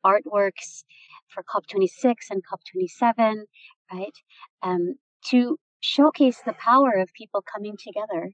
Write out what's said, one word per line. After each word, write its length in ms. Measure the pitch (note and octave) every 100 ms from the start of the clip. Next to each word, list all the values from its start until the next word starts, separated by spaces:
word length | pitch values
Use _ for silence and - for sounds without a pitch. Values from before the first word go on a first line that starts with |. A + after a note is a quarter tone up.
| F#3+
artworks 760 | G#3 - G#3 G3 - - - _ - _ - _
for 160 | -
cop 240 | F3+ G3+ -
twenty-six 600 | G3+ F#3 - B3 A#3 -
and 120 | G3 -
cop 160 | F#3 -
twenty-seven, 760 | F#3 F#4 - A#3 A#3 A3 G#3+ G#3+ _ - _ _
right? 260 | F#3 D#4+ _ _ _ - _
Um, 340 | F#3 F3+ F3 F#3 _ _ -
to 320 | B3 B3 - _ _
showcase 600 | - - D4+ - C4+ - -
the 80 |
power 400 | - - B3+ C4+
of 200 | G3 F#3
people 300 | - A3 G3+ -
coming 220 | G#3 G#3 G#3
together 540 | C4 D#4 D#4+ F3 F#3+